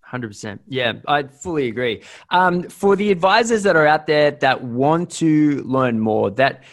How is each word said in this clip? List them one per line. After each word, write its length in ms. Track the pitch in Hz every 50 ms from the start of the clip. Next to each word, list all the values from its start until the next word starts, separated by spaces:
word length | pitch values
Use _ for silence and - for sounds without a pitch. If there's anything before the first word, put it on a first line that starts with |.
Hundred 280 | _ - - 123 120 107
percent. 340 | 101 - - 107 98 98 -
Yeah, 280 | - 131 131 123 117 104 110 -
I 180 | 147 147 147 139
fully 440 | 131 - _ - 185 165 151 131 117
agree. 340 | 104 120 127 120 104 95 - - - - - -
Um, 340 | - 180 185 180 175 180 -
for 320 | - - - 202 202 196
the 160 | 190 208 208
advisors 500 | 196 165 180 190 202 233 240 226 233 214 196
that 120 | 202 165
are 100 | 160 151
out 200 | 151 156 156 - -
there 240 | 151 151 147 147
that 320 | 143 131 139 131 123 - 131
want 460 | 120 117 123 135 147 160 170 175 170
to 500 | - - 165 160 151 151 151 147 143 123
learn 380 | - 120 131 131 131 123 117 110
more, 300 | 110 110 107 110 107 101
that, 320 | 101 123 135 135 135 - - -